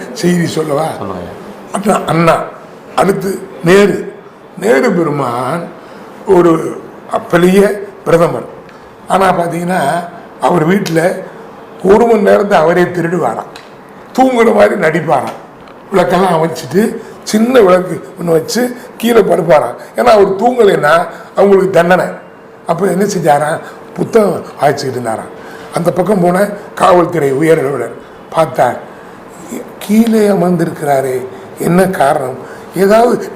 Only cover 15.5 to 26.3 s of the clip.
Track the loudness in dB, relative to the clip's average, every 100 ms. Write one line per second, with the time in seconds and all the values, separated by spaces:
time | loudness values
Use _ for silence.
15.5 | -20 -20 -20 -4 0 2 2 2 0 -2
16.5 | -4 -2 0 0 -2 -12 -16 -4 0 2
17.5 | 4 6 4 0 -8 -10 -10 0 0 0
18.5 | -2 -4 -6 -16 -6 2 4 4 2 4
19.5 | 2 2 -6 -10 -2 4 6 4 2 0
20.5 | 2 2 4 2 2 0 -8 -10 0 4
21.5 | 4 4 2 2 2 0 -6 -18 -20 -20
22.5 | -16 -8 -4 -2 0 -2 0 2 2 0
23.5 | -4 -8 -18 -16 -8 -2 2 2 -2 -8
24.5 | -2 0 0 -4 -6 -6 -6 -8 -16 -18
25.5 | -18 -10 -4 -2 0 0 2 2